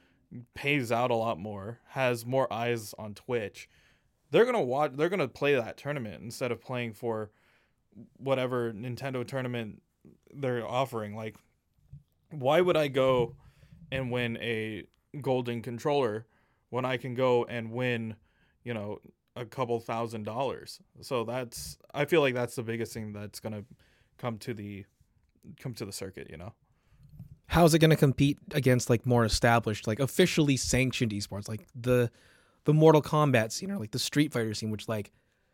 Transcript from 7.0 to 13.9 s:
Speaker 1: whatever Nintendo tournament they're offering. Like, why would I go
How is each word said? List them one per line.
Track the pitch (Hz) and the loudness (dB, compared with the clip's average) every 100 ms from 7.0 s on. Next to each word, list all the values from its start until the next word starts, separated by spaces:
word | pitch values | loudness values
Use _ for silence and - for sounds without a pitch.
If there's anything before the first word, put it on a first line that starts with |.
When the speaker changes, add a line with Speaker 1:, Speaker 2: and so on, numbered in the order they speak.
| 120 110 107 _ _ _ _ _ _ - - _ | -6 -4 -6 _ _ _ _ _ _ -20 -20 _
Speaker 1:
whatever | 135 131 127 123 117 | -2 0 0 0 -2
Nintendo | 104 123 120 135 127 120 | -4 -8 -8 -6 -6 -4
tournament | 135 127 120 110 - _ _ 78 _ _ | -4 -4 -6 -8 -12 _ _ -20 _ _
they're | 143 135 123 110 | -6 -4 -2 -2
offering. | 123 131 113 104 | -2 -2 -4 -8
Like, | 104 113 - _ _ _ _ _ - _ _ _ | -8 -10 -12 _ _ _ _ _ -20 _ _ _
why | 156 127 160 | -2 4 4
would | 180 156 | 6 4
I | 147 | 2
go | 131 131 127 117 - - _ - - - | 2 4 4 2 -4 -20 _ -20 -20 -8